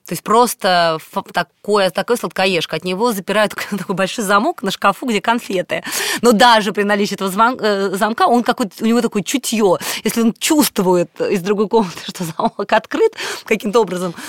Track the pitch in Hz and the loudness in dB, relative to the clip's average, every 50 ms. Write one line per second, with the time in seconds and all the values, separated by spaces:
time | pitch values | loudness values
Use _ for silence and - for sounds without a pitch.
0 | _ - 175 - - - 208 233 247 226 - - - 196 180 175 170 165 160 156 | _ -10 -10 -8 -2 2 4 4 4 2 0 -2 0 2 4 4 4 2 0 -2
1 | - - - 196 - - - 180 170 - _ _ - 202 208 208 190 185 - 202 | -6 -8 -10 -10 -10 -4 -4 -4 -4 -4 _ _ -4 0 2 2 2 2 0 -2
2 | 185 - 240 240 - 180 - - 190 196 185 160 - - 160 160 175 180 185 180 | -2 0 -2 -2 -2 -6 -2 0 0 2 2 0 -2 -2 -6 -6 -4 -4 -2 0
3 | 233 247 214 202 - - 196 214 208 - - - - - 208 185 185 - 190 170 | 0 0 -2 -2 -4 -2 0 0 0 0 -2 -8 -8 -8 -8 -8 -6 -6 -2 -2
4 | 190 175 - - 214 185 202 202 233 330 359 - - 196 - - - 202 196 - | -2 -2 -4 -6 -2 0 2 2 2 0 -2 -2 -4 -6 -4 0 0 0 0 0
5 | - 254 220 202 - - 233 240 - - 202 180 165 - - 165 - - - - | -4 -2 -2 0 0 0 -2 -2 -2 -4 -4 -4 -4 -4 -6 -6 -6 -8 -6 -6
6 | - - - - - 240 233 190 247 240 233 220 190 214 185 208 202 202 208 202 | -4 -4 -4 2 4 4 6 8 8 8 8 6 4 0 -2 -2 0 0 2 0
7 | 208 196 202 - 190 196 180 202 226 240 262 - 196 214 202 196 196 196 180 190 | 0 -2 -2 -4 -4 -4 0 2 2 2 2 0 0 0 0 0 0 -2 0 0
8 | 220 214 226 - 381 349 240 247 233 - 233 - 247 180 - - 226 220 233 240 | 0 -2 2 2 2 4 4 2 2 0 -2 -2 -4 -6 -6 -4 0 0 2 2
9 | 233 220 - 208 170 - - 254 - - 233 214 220 190 170 - - - - - | 0 0 -2 -4 -4 -2 -4 -4 -2 -2 -2 2 2 2 2 2 -2 -6 -8 -4
10 | - 226 - 233 226 233 - - - - 320 294 233 - - - 190 185 180 175 | -4 -2 0 2 0 0 0 -2 -2 0 2 2 2 2 0 0 2 2 2 2
11 | 170 - _ - 165 - 190 190 165 202 208 196 214 185 - 220 202 170 - - | 0 -2 _ -6 -2 -2 -2 -2 -2 -2 -2 -2 0 0 2 0 0 0 -6 -12
12 | - - - - 180 160 - - 208 226 - - 202 - 220 220 220 - - 311 | -14 -14 -10 -8 -8 -8 -4 -4 -4 -4 -4 -4 -2 0 0 0 0 -2 -2 0
13 | 453 440 - - 392 440 - - - - 226 202 - 208 190 240 220 175 180 175 | 0 0 0 -4 -8 -10 -10 -12 -4 -4 -4 -2 -2 0 2 2 0 0 -2 -4
14 | 185 180 170 - - | -6 -6 -8 -10 -14